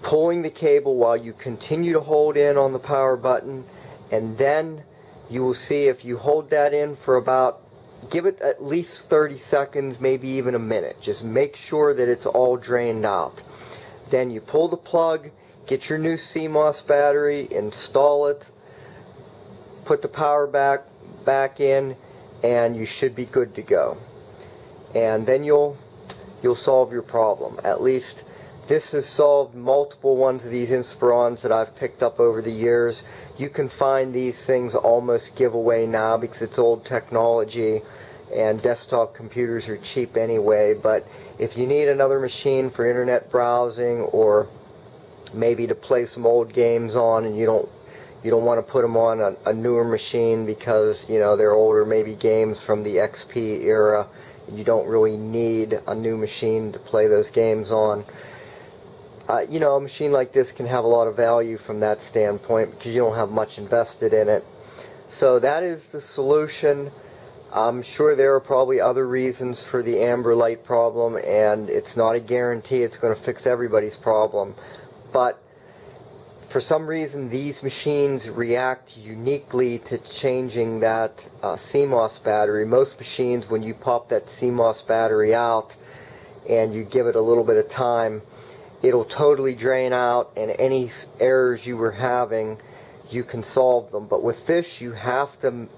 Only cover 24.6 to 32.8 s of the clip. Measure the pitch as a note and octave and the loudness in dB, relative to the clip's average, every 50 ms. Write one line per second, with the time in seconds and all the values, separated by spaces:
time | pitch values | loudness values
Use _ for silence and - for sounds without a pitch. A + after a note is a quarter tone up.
24.6 | - - - - - - - A2+ A2+ A2 A2 A2 A2+ G#2+ C3 C3+ D3 D3 D3 D3 | -20 -20 -20 -20 -20 -6 -2 0 0 2 0 0 0 2 0 0 2 4 4 4
25.6 | D3 D3 C#3+ C3+ - - - - - - - - - - - - - B2+ A#2+ - | 4 2 -2 -10 -18 -20 -20 -20 -20 -20 -20 -20 -20 -20 -20 -4 0 0 0 0
26.6 | - - C3+ C3 B2+ A2 A#2+ A#2+ G#2+ - - A#2 A2+ G#2+ G2+ - C#2 - - - | 0 2 4 4 4 2 -2 -10 -10 -4 0 2 2 2 2 -2 -4 -10 -10 -6
27.6 | - - G2 - - B2+ C3 B2+ - - - - - - - - - - - - | -4 -4 -2 0 0 0 0 0 -4 -8 -20 -20 -20 -20 -20 -20 -20 -20 -20 -20
28.6 | - - D3 D#3 - - - D3 C3+ - - - D3+ D3 C#3+ C#3+ C#3 B2 A#2 B2 | -4 -2 -2 -2 -2 -4 -6 -6 -6 -6 0 2 4 6 6 4 2 0 -6 -10
29.6 | A#2+ B2+ C3 C#3+ C#3+ C#3+ - - - C#3 C3 B2+ C3 C3 B2+ C3 A#2 A#2+ A#2 B2 | -2 0 2 2 2 -2 -6 -4 0 2 2 4 4 2 0 -2 -6 -6 -6 -4
30.6 | B2 A#2 B2+ B2+ B2 - - - - B2 A#2+ A#2+ A#2+ A#2+ A#2+ A#2 - A#2+ A2 A2+ | -2 0 -2 -2 -2 -6 -6 0 2 4 4 4 4 2 0 -2 -2 0 0 0
31.6 | A2 - - - - B2 - - C3 A#2+ - - A#2+ A#2 A2+ A2 A2 A2+ A2+ A2 | 0 -2 -6 -8 -8 -8 -4 -2 -2 -2 2 2 2 2 2 0 -4 -6 -6 -2
32.6 | A2+ A#2+ A#2+ A#2+ | 0 2 2 2